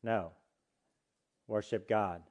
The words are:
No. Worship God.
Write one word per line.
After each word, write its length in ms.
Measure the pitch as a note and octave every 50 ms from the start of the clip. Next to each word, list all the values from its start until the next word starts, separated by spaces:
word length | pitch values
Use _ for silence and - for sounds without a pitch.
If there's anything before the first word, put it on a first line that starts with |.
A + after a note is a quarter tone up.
| -
No. 300 | A2+ A2+ A2 F2+ D#2+ - _ _ _ _ _ _ _ _ _ _ _ _ _ _ _ _ _ _ _ _ _ _
Worship 400 | - A2 G#2+ G2+ - - G#2+ F2+
God. 360 | - A2+ G#2+ G#2 F#2+ F2 E2+ E2+ -